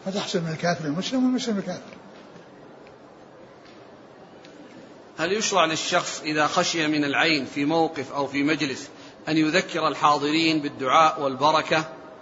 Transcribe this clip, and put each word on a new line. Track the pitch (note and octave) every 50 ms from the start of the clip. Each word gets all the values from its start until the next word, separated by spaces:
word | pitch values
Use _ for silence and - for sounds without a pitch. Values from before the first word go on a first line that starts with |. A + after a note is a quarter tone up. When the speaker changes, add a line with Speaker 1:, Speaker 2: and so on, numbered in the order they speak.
| -
Speaker 1:
فتحصل | F#3+ F#3+ G3+ F#3 - - F#3
من | E3 D#3+ D#3+
الكافر | D3+ - E3+ F3 - D#3+
المسلم | D3 C#3+ E3+ F#3+ - C4 C4 B3+
والمسلم | B3+ B3+ B3 - A#3+ G#3+ G3
الكافر. | F3+ F#3 F3 C#3+ - - - - - - - - - - - - - - - - - - - - - - - - - - - - - - - - - - - - - - - - - - - - - - - - - - - - - - - - - - - - - - - - - - - -
Speaker 2:
هل | D#3 F3 G3
يشرع | A3 G#3+ - G3+ F#3 E3
للشخص | D#3+ D#3+ - - - F3+ F3 D3+ - - - -
إذا | D#3 D3+ D3+ D3+
خشي | C#3+ - F#3 F3 F3 - E3 D#3
من | D3+ D#3 D3+ D3
العين | C#3+ C3+ A#2+ C#3+ E3 D#3+ D3 B2+
في | A2 A2 C#3+ C#3+
موقف | C#3+ D#3+ E3 E3 D3+ D#3 D3 C3 B2+ -
أو | C#3+ C#3+
في | C3 C3 C#3 C#3+
مجلس | D3 D#3+ D3 D3+ C#3 B2+ A2 - - - - - - - - - -
أن | D#3+
يذكر | D#3+ D#3 D#3 D3+ F#3 F#3 - - E3+ D#3 D#3
الحاضرين | C#3 - D#3 D3+ D3 D3 C#3 D3 D3+ D#3+ E3 D#3+ D#3+ D#3 C#3+
بالدعاء | D3 B2+ A#2 C3 B2+ C3 D#3+ D#3+ D#3 D3+ D#3+ D3
والبركة | C#3 C3+ B2 C#3 D3+ D#3 D#3 D3 - E3+ D#3 A#2+ - - - - - - -